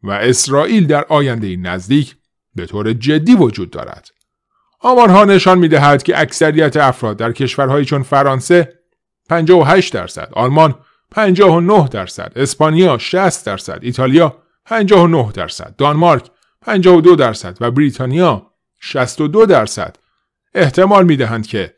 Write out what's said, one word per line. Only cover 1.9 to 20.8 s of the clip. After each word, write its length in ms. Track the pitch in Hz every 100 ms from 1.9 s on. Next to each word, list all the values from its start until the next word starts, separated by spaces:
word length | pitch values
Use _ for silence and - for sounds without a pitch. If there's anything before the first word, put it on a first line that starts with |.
| 139 139 _ _ _ _ -
به 100 | 85
طور 280 | 104 107
جدی 420 | 117 123 151 165 247
وجود 340 | 135 101 87
دارد. 420 | - - - _ _ _ _ _ _ _ _
آمارها 460 | - 247 233 185 202
نشان 320 | 196 - 185
می‌دهد 460 | 170 151 143 143
که 180 | - -
اکثریت 560 | 156 - 156 151 156 151
افراد 400 | 139 123 113 104
در 140 | 113
کشورهایی 540 | 117 131 - 135 143 135
چون 180 | 147
فرانسه 680 | 131 147 143 131 127 175 170 _ _ _ _ _ _
پنجاه 300 | 170 160 180
و 40 |
هشت 300 | 143 180 -
درصد، 360 | 110 90 - -
آلمان 420 | - 123 147 160 131 _ _ _
پنجاه 440 | - 190 185 196 170
و 40 |
نه 280 | 170 208 139
درصد، 440 | 110 90 - 82 -
اسپانیا 640 | 135 - 156 156 185 123
شصت 480 | - 180 190 - -
درصد، 340 | 95 - -
ایتالیا 560 | 120 123 127 143 160 - _ _ _
پنجاه 380 | 226 202 202
و 40 | 170
نه 240 | 165 113
درصد، 420 | 98 82 - - -
دانمارک 480 | 139 147 170 139 - _ _ _
پنجاه 340 | - 208 185 175
و 60 |
دو 140 | 170 170
درصد 420 | 127 107 90 87
و 100 | 120
بریتانیا 800 | 123 147 - 131 143 180 107 _ _ _ _
شصت 420 | - 139 127 -
و 60 | 151
دو 180 | 185 220
درصد 500 | 156 107 - 90 - _ _ _ _ _ -
احتمال 500 | 160 151